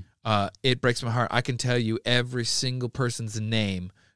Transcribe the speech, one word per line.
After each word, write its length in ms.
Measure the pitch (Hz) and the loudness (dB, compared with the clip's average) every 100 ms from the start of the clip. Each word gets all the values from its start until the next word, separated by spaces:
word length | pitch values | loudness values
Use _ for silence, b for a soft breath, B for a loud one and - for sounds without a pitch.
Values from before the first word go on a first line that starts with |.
| - _ | -8 _
Uh, 260 | 113 101 98 - | 0 2 0 0
it 180 | 131 127 | 0 2
breaks 220 | 123 120 | 2 0
my 80 | 120 | 0
heart. 160 | 120 113 | 0 2
I 100 | 117 | 0
can 160 | 123 120 | 0 -2
tell 200 | 123 120 | 0 2
you 220 | 110 113 120 | 2 0 2
every 400 | 123 123 123 113 | 2 2 -2 -2
single 440 | - 131 127 120 | -2 -2 -2 -4
person's 500 | - 120 - 110 110 | -2 -2 -2 -6 -4
name 520 | 107 113 101 92 90 - _ | 0 0 0 -2 -6 -14 _